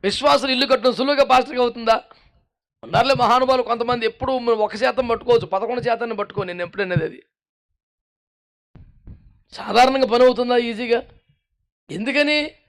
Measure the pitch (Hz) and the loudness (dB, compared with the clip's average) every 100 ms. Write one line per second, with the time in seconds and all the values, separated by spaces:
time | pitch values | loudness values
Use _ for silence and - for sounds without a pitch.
0 | 196 202 285 285 269 254 254 254 247 208 | -4 0 2 2 2 -2 0 2 2 0
1 | 262 285 277 254 254 254 240 233 226 226 | -2 2 4 4 2 -2 -2 -2 0 0
2 | - - _ _ _ _ _ _ - 190 | -2 -20 _ _ _ _ _ _ -4 0
3 | 247 262 233 247 254 262 240 233 233 247 | 2 2 4 2 2 0 0 -2 -2 -2
4 | 226 233 262 262 240 226 208 214 247 247 | -4 -4 -4 -2 0 0 0 0 -2 -2
5 | 247 226 220 233 185 190 233 247 240 226 | -2 -4 2 2 2 -4 -4 -4 -2 -2
6 | 233 208 208 202 185 175 175 185 190 180 | -4 -6 -8 -6 -8 -8 -10 -6 -2 -2
7 | 160 - _ _ _ _ _ _ _ _ | -2 -10 _ _ _ _ _ _ _ _
8 | _ _ _ _ _ _ _ - - _ | _ _ _ _ _ _ _ -20 -20 _
9 | - - _ _ _ - - 208 254 269 | -20 -20 _ _ _ -16 -2 4 4 4
10 | 254 233 254 233 240 247 240 214 240 233 | 0 4 4 4 0 0 0 -6 -2 -2
11 | - _ _ _ _ _ _ _ _ 160 | -2 _ _ _ _ _ _ _ _ -8
12 | 220 269 294 302 302 _ | -4 -2 0 0 -4 _